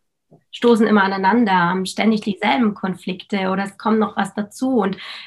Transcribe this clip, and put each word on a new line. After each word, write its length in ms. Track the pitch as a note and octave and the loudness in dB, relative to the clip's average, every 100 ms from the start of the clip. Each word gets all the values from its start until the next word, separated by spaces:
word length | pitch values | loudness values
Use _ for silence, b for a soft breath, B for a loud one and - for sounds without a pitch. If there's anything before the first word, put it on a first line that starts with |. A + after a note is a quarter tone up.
| _ _ _ _ _ | _ _ _ _ _
stoßen 360 | - A#3+ A3+ A3+ | 0 4 4 4
immer 160 | G#3 | 4
aneinander, 480 | F#3+ G3 F#3+ A#3+ G#3+ | 2 0 2 2 2
haben 340 | F#3 E3+ F#3 F#3+ | 2 2 0 -4
ständig 340 | - A3 G#3+ | 0 0 0
dieselben 540 | G#3+ F#3+ G#3 C4+ G#3+ | -2 -4 -2 0 0
Konflikte 760 | G3+ F#3 F3 - F#3 - G3+ F#3+ | -2 -6 -6 -10 -10 -6 -4 -2
oder 160 | F#3+ | -2
es 140 | G3 - | -6 -6
kommt 200 | G#3+ A3 | -2 0
noch 160 | G#3 - | 0 -4
was 180 | G3+ | -6
dazu 420 | - G#3 - C4 B3 | -6 -10 -6 -2 0
und 220 | G3 F#3 B B | 0 -4 B B